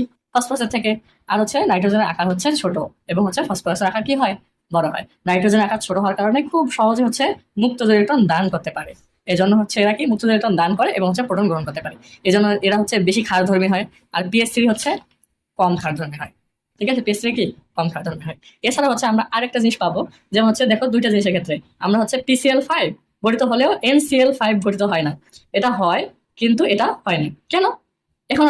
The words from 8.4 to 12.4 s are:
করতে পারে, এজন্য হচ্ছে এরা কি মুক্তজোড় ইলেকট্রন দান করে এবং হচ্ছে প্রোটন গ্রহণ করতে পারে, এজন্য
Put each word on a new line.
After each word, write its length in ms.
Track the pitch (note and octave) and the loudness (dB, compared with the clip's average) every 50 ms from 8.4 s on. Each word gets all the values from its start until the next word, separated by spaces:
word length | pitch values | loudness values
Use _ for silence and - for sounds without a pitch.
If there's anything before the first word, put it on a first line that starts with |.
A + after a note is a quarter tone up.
| F#3+ F#3 | 0 0
করতে 220 | - E3 - D#3+ | -2 -4 -6 -6
পারে, 220 | - - D3+ - - - _ _ _ _ - | -10 -10 -12 -14 -16 -20 _ _ _ _ -4
এজন্য 300 | - F3+ F3 F#3 F#3 G#3 | -2 2 2 4 4 4
হচ্ছে 260 | A3 G#3 G#3 - A3+ | 4 2 0 0 2
এরা 120 | G3+ G#3 G#3+ | 2 2 2
কি 100 | G#3+ D4+ | 0 0
মুক্তজোড় 280 | C#4 A3 G#3 - A3+ A3 | -2 0 0 2 2 2
ইলেকট্রন 220 | G#3 G#3+ A3+ F#3+ | 2 2 0 0
দান 160 | E3+ E3+ F3 G3+ | 2 2 0 2
করে 160 | F#3 A#3+ G#4 | 0 0 0
এবং 180 | - G3+ F#3+ F3+ | 0 0 0 0
হচ্ছে 140 | F#3 F#3+ B3 | 0 -2 -2
প্রোটন 240 | B3 F#3+ F#3 G#3 | -2 -2 0 0
গ্রহণ 160 | F#3+ E3 D#3+ D#3 | 0 0 -2 -6
করতে 160 | D3+ D3 D#3+ | -8 -8 -10
পারে, 140 | - D3+ - - - - - - - | -10 -12 -14 -16 -20 -20 -14 -4 0
এজন্য 240 | G3 F#3 G#3 | 2 2 4